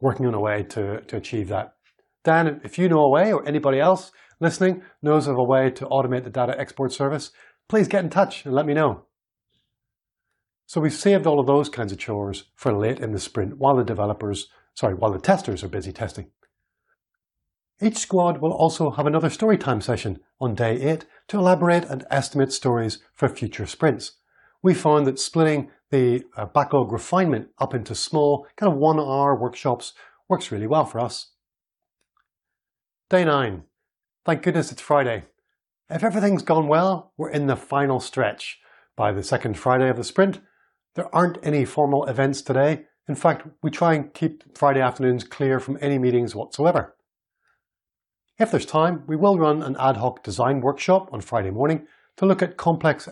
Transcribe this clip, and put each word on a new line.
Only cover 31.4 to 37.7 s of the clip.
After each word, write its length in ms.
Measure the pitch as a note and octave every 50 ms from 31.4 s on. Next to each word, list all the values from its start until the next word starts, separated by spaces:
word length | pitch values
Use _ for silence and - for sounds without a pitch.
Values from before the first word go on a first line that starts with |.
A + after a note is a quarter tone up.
| _ _ _ _ _ _ _ _ _ _ _ _ _ _ _ _ _ _ _ _ _ _ _ _ _ _ _ _ _ _ _ _ _ -
Day 160 | - F#3 F3+
nine. 380 | D#3+ D3 C#3+ C3 A2+ G2 F2 D#2 _ _ _ _ _ _ _ _ _ _ _ -
Thank 200 | - E3 C#3+ -
goodness 280 | F#3 D#3 E3 D3 -
it's 100 | C3 -
Friday. 420 | - - D3+ C#3+ C3+ B2 A#2 G2+ - - _ _ _ _ _ _ _ _ _ _ _ -
If 140 | D#3+ E3 G3+
everything's 400 | A3+ F#3 G#3+ G3 G#3 G3 D#3+ -
gone 260 | - E3 D#3+ D#3 C#3+
well, 420 | D3+ D#3+ F3+ F#3+ F#3+ E3 - _ _ -
we're 140 | D#3 -
in 160 | - D3 C#3+ C#3
the 100 | B2+ -
final 420 | - -